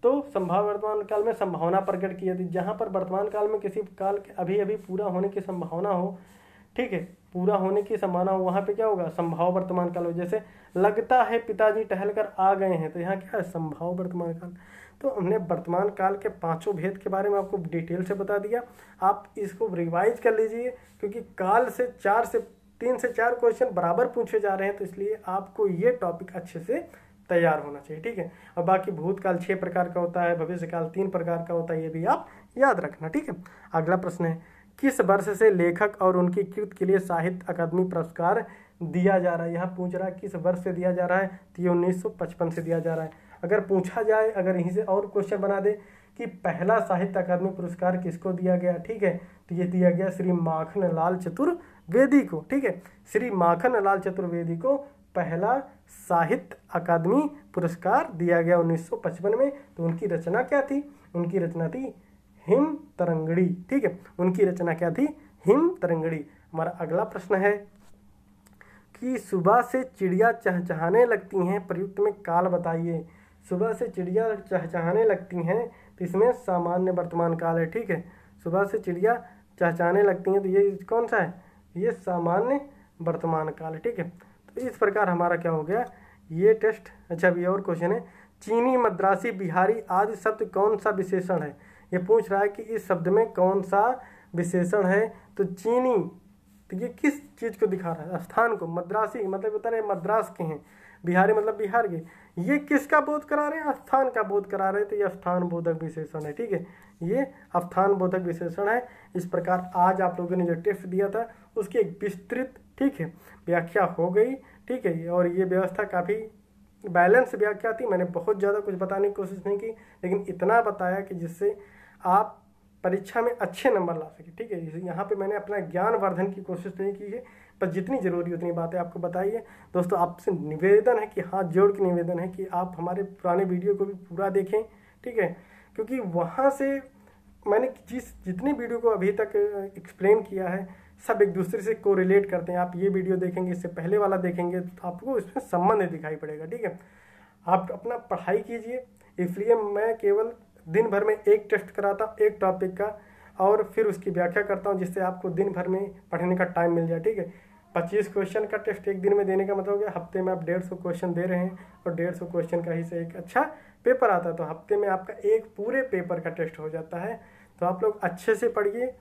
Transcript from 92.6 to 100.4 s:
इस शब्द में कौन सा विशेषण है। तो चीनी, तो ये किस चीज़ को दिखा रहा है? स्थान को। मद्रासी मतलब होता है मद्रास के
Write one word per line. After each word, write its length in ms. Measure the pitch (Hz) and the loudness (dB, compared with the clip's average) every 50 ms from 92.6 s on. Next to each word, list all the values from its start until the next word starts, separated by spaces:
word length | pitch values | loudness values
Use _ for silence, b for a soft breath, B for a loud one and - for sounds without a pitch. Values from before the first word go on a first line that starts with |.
| 220 | -10
इस 220 | 214 226 214 185 - | -6 -6 -6 -2 -2
शब्द 200 | 196 175 165 180 | -2 0 2 2
में 180 | 190 214 226 220 | 4 4 4 2
कौन 320 | - - 180 185 190 196 185 | 2 2 2 4 4 2 0
सा 380 | 185 - 196 208 240 262 254 B B B B B B B | 2 2 4 4 4 2 -2 B B B B B B B
विशेषण 500 | 170 175 170 175 185 175 175 190 214 196 | -4 -4 0 2 0 2 2 2 2 4
है। 280 | 180 190 202 220 220 B B B B B | 4 4 4 2 0 B B B B B
तो 80 | - 196 | -4 -4
चीनी, 520 | 180 185 - - 220 233 247 254 254 247 202 165 175 - - _ - _ _ _ _ _ _ _ _ | -4 -4 -6 -2 2 2 2 4 4 2 2 0 -2 -8 -16 _ -20 _ _ _ _ _ _ _ _
तो 60 | - | -8
ये 120 | 185 226 247 | -6 -6 -6
किस 300 | - - - 294 285 - - - - | -8 0 0 0 0 0 -10 -20 -14
चीज़ 220 | - - 233 220 - | -8 -8 -8 -2 0
को 60 | 226 | 0
दिखा 260 | 202 185 185 180 170 165 | 0 0 -2 -4 -6 -6
रहा 120 | 160 151 | -6 -8
है? 140 | 170 185 165 | -8 -8 -8
स्थान 360 | 175 - - - 233 233 226 | -8 -2 2 2 2 2 2
को। 100 | 196 175 165 | -2 -4 -4
मद्रासी 580 | 165 175 175 175 202 214 220 202 - 247 208 | -4 -6 -6 -2 0 0 0 0 -2 -6 -4
मतलब 260 | 190 190 196 190 220 214 | -4 -4 -4 -4 -4 -4
होता 180 | 214 208 233 | -2 -4 -2
है 160 | 233 226 220 208 | -2 -2 -2 -2
मद्रास 440 | 196 180 165 190 214 226 202 - - | -4 -4 -2 0 0 0 0 -2 -6
के 60 | - | -6